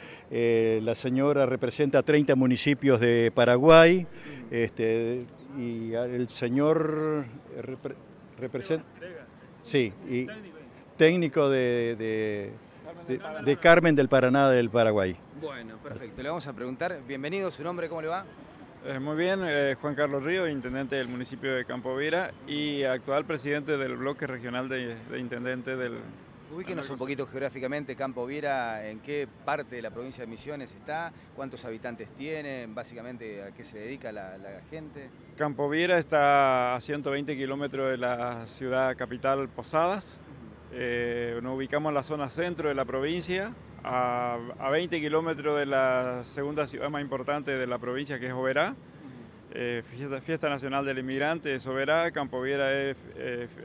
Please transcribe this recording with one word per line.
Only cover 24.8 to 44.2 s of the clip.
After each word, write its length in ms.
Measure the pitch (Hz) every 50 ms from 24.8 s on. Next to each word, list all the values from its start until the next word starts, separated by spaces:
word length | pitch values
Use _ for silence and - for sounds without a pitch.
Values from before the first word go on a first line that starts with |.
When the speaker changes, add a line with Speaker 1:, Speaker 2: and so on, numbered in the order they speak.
| 123 120 117 113 113 120
Speaker 3:
de 80 | 120 127
intendente 560 | 127 117 123 120 123 127 127 127 120 131 131
del 240 | 127 127 120 117 113 113 110 107 - - - - - - -
Speaker 2:
Ubíquenos 380 | 151 175 185 190 180 160 139 -
un 80 | 135 120
poquito 300 | 127 135 143 135 135 117
geográficamente, 680 | - 135 139 131 127 135 127 127 143 143 143 131 127
Campo 300 | - 135 135 123 123 120
Viera, 600 | 127 143 151 147 139 139 131 120 113 110 107 107 107
¿en 100 | 110 110
qué 280 | - 143 147 147 139 107 - - -
parte 300 | 139 147 147 135 107 123
de 80 | 120 113
la 80 | 107
provincia 340 | 98 117 - 135 - 127 120
de 60 | 113
Misiones 400 | 113 104 - 139 151 143 127 107
está? 420 | - - - - 151 160 170 165 - - - - -
¿Cuántos 280 | - 135 135 127 120 -
habitantes 460 | 120 113 110 110 123 117 107 110 - - -
tiene? 500 | 135 151 156 156 147 143 135 127 120 110
Básicamente, 760 | 107 123 117 - 120 117 113 123 123 113 117 110 104 101 98
¿a 80 | 98
qué 120 | 98 - 113
se 140 | - 110 107
dedica 340 | 104 120 139 131 135 117
la, 260 | 107 104 95 92 92 98
la 220 | 98 98 98 92 82 -
gente? 380 | 151 160 156 151 - 143 135 123 - - - - - -
Speaker 3:
Campo 320 | 151 147 135 123 143 143
Viera 300 | 151 160 175 175 180 170
está 760 | 151 - 160 147 143 143 143 139 139 131 131 127 123 123 127
a 60 | 123
ciento 300 | - - 147 147 131 143
veinte 260 | 139 143 143 143 147 131
kilómetros 540 | 135 131 135 143 143 135 135 135 135 131
de 60 | 131 123
la 500 | 123 123 123 120 120 120 120 117 113 110
ciudad 500 | - - 131 127 127 131 131 131 127 127
capital 500 | 127 107 123 117 - 135 139 139 135 120
Posadas. 720 | - - 117 - - 156 165 180 196 208 - - - - - - 139 127 - - - - - - 127
Eh, 680 | 123 127 120 120 120 120 120 120 120 120 117 117 120 117
nos 120 | 127 131
ubicamos 360 | 131 135 131 147 147 156 156
en 40 | 147
la 80 | 139 131
zona 260 | - 156 147 143 123
centro 380 | 113 156 170 180 170 151 156 147
de 80 | 139
la 80 | 135 135
provincia, 720 | 117 127 135 135 156 170 175 156 170 180 190 196 226 262 - - - - - -
a, 540 | 120 127 127 123 123 123 123